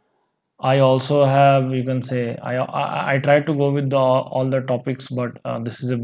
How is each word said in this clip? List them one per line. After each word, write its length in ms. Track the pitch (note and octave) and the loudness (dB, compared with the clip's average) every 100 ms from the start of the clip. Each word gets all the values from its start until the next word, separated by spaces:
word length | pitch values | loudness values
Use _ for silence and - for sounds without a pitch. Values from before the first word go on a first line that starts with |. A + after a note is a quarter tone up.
| _ _ _ _ _ _ | _ _ _ _ _ _
I 200 | C3 C3+ | 0 4
also 440 | C3+ C3 C3 D3 | 4 4 2 2
have, 480 | C3+ C#3 C#3 C3+ C3 | 4 6 6 4 2
you 120 | C3 | -2
can 180 | B2+ B2+ | -2 -4
say, 340 | B2+ B2+ A#2 B2 | -4 -6 -6 -8
I, 140 | - B2 | -6 -6
I, 580 | - C#3+ C#3+ D3+ D3 | -4 -4 -6 -4 -2
I 40 | C#3 | -2
try 220 | C#3+ D3 | 2 2
to 120 | D3 | 2
go 180 | C#3+ C#3+ | 0 0
with 200 | C#3+ C3+ | 0 0
the, 60 | C3+ | 0
all 520 | C3 C3 C3 C3 C3 | 2 2 0 -4 -2
the 120 | C3 | -2
topics, 480 | B2+ B2 B2+ B2 - | -2 -4 -4 -8 -8
but, 300 | B2+ B2 - B2+ | -6 -6 -8 -8
uh, 140 | A#2+ | -8
this 240 | A#2 - | -8 -8
is 80 | B2 | -4
a, 60 | B2 | -4